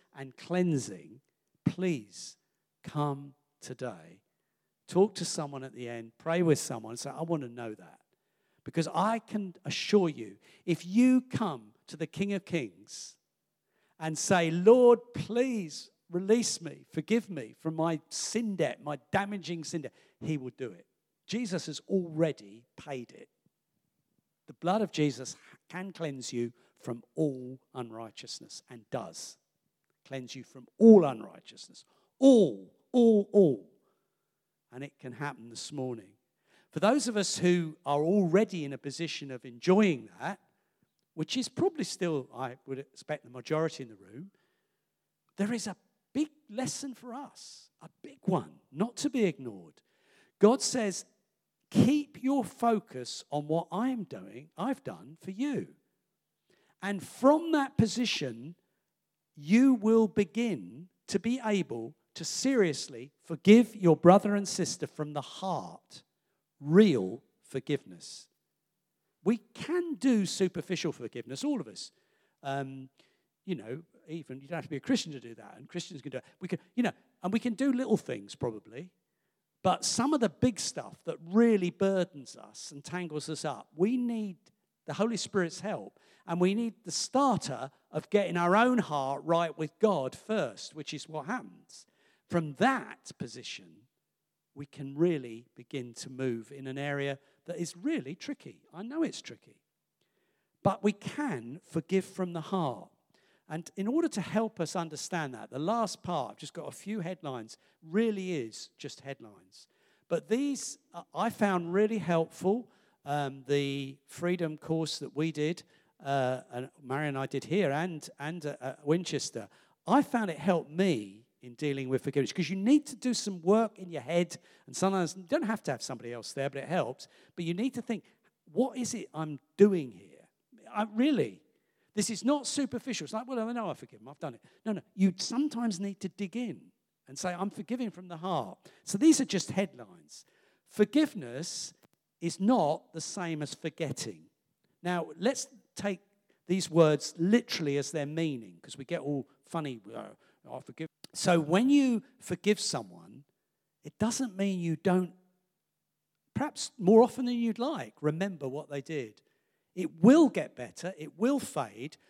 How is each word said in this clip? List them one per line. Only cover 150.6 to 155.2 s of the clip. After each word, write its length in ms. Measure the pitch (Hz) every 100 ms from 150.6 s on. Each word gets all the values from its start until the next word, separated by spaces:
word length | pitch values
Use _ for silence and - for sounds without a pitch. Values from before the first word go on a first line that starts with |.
| - - 160 _ -
So 260 | - - 175
when 300 | 147 185 254
you 340 | 285 269 226 - _
forgive 400 | - 180 202 208
someone, 640 | - 139 101 87 - 120 143 _ _ _ _ _
it 140 | - -
doesn't 360 | 220 233 254 190
mean 240 | 196 190
you 160 | 170 156
don't, 380 | 190 180 180 -